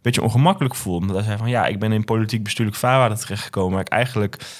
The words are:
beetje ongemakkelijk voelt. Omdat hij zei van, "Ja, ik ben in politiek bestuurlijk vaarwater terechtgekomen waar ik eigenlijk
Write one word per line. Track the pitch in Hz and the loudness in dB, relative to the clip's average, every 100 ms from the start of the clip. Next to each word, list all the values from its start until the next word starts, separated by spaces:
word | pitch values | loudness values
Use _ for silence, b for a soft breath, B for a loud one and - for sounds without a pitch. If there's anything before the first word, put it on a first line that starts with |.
beetje | 120 120 | 0 2
ongemakkelijk | 123 117 160 196 131 | 2 4 4 4 -2
voelt. | - 92 87 | -4 -4 -2
Omdat | 95 95 | -2 -2
hij | |
zei | 107 104 | -2 -2
van, | 117 | 0
"Ja, | 120 90 | 0 0
ik | 98 | 0
ben | 107 | 0
in | 110 | 0
politiek | 107 113 110 113 | 0 0 0 -2
bestuurlijk | 104 - 110 - | -4 -2 -2 0
vaarwater | 127 131 120 107 | 2 4 4 0
terechtgekomen | - 101 - 101 92 | -6 -8 -6 -2 0
waar | 95 | 0
ik | 92 | 0
eigenlijk | 107 127 110 101 - B B | 0 0 0 -2 -4 B B